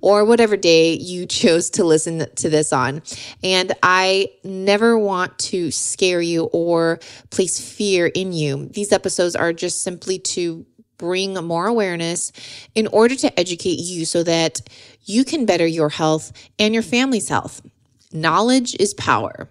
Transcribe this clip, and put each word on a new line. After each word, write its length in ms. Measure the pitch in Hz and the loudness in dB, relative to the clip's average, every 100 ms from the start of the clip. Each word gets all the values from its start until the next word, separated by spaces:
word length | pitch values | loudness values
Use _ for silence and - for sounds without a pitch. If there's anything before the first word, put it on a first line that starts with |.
or 220 | 190 208 208 | 4 4 6
whatever 300 | 233 226 202 | 4 4 4
day 360 | 175 165 165 | 4 6 4
you 320 | 165 175 180 | 2 -6 -8
chose 460 | 180 - 208 165 170 | -6 0 2 2 0
to 120 | - | 0
listen 440 | 175 160 - 165 156 - | 4 4 2 -6 -6 -4
to 140 | 170 | 0
this 200 | 151 151 | 0 2
on. 320 | 143 127 143 - - - - | 0 0 -4 -12 -16 -16 -8
And 300 | 185 185 185 - | 0 0 0 0
I 460 | 180 185 190 190 196 _ | 2 4 2 2 -2 _
never 540 | 190 190 190 202 226 226 | -12 -6 0 2 4 2
want 400 | 208 185 180 _ | 0 -2 -4 _
to 320 | - 190 165 | -6 -4 -4
scare 500 | - - - 190 180 | -4 -6 -2 0 0
you 240 | 170 165 165 | 0 -2 -2
or 480 | 170 170 170 165 165 - - - | -2 0 2 2 -2 -8 -20 -14
place 280 | - 185 - | -4 -2 -2
fear 480 | - - 208 185 170 | -10 -4 0 2 2
in 280 | - 190 | 0 -4
you. 320 | 170 151 135 143 | -2 -2 -4 -8
These 260 | - 202 | -8 0
episodes 420 | 202 190 - 175 | 0 0 -2 -2
are 200 | - 170 | 0 -2
just 280 | 165 180 - | -2 -4 -6
simply 360 | - 180 - 185 | -8 -8 -8 -6
to 480 | - - 175 165 - _ _ _ | -6 -4 -4 -6 -14 _ _ _
bring 360 | 170 185 190 | -6 -4 -4
more 320 | 190 170 170 185 | -6 -4 -2 0
awareness 640 | 240 196 170 165 170 - - - - - | 0 0 -2 -4 -4 -8 -12 -20 -20 -6
in 120 | - 214 | -2 0
order 280 | - 226 269 | 4 4 4
to 240 | 294 - | -2 0
educate 400 | 180 175 185 170 | -2 -2 -2 -4
you 240 | 170 180 | -4 -6
so 180 | 160 175 | -4 -2
that 360 | 170 165 160 - - - - _ | 0 2 0 -4 -14 -20 -20 _
you 220 | - 208 | -4 0
can 220 | 262 330 220 | 0 0 0
better 200 | 175 165 | 2 2
your 220 | 165 151 | 2 0
health 440 | - 160 156 - - - - | 2 0 0 -2 -20 -20 -2
and 160 | 214 | 0
your 80 | 226 | 0
family's 480 | 220 240 269 240 - | 0 0 2 0 0
health. 320 | 127 - - - _ _ _ _ | -2 -4 -14 -20 _ _ _ _
Knowledge 640 | 160 160 165 220 262 247 - | -4 0 2 4 2 0 -2
is 140 | 202 | -2
power. 560 | - - 117 107 - - | -2 0 0 0 -10 -16